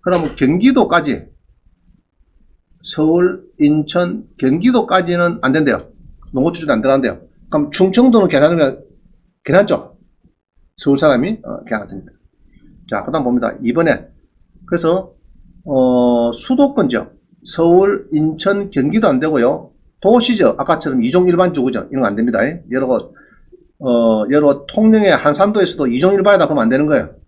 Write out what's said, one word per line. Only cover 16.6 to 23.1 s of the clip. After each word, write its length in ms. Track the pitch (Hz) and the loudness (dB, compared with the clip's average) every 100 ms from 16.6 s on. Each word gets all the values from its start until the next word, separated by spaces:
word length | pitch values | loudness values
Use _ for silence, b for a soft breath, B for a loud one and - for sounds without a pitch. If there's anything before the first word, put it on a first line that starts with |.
| 277 - 143 | 0 0 -2
지역, 260 | 120 - _ _ _ | -2 -6 _ _ _
서울, 600 | - - 170 175 196 202 - | -16 -2 2 4 4 -2 -4
인천, 580 | 151 156 156 196 202 196 | -2 -2 -2 -2 -2 -4
경기도 380 | - 135 214 214 | -2 -2 0 0
안 100 | 131 | 0
되고요. 520 | 156 151 120 156 - _ _ _ | 0 0 0 -2 -8 _ _ _
도시 360 | 185 240 233 220 | 2 2 2 0
지역, 240 | 131 - | 0 0
아까처럼 420 | 139 160 156 131 | -2 -2 -2 -2
이종 260 | 117 170 180 | 0 2 2
일반 240 | 170 185 | 2 0
주거지역, 360 | - 131 117 - | 0 -2 -4 -6
이런 120 | 135 | -4
거 60 | 113 | -2
안 60 | |
됩니다. 240 | 101 117 113 120 170 - | -2 -2 0 -2 -4 -8
여러 160 | 127 131 | -4 -2
곳, 260 | 120 - | -2 -4